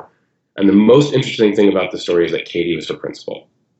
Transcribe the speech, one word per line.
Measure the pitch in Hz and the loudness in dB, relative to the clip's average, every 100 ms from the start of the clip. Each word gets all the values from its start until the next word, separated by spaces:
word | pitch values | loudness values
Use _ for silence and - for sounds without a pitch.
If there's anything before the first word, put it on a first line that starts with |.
| - _ _ _ _ - | -16 _ _ _ _ 0
And | 98 | 2
the | |
most | 101 107 135 147 | 4 6 4 4
interesting | 131 127 - 107 104 | -2 -4 0 0 4
thing | 101 | 2
about | 92 87 | 2 -4
the | 87 | -8
story | - 87 82 | -2 0 0
is | |
that | 78 - | -4 -6
Katie | 87 85 78 | -6 -4 -6
was | - | -8
her | - | -10
principal. | - - - - _ _ _ | -12 -12 -14 -14 _ _ _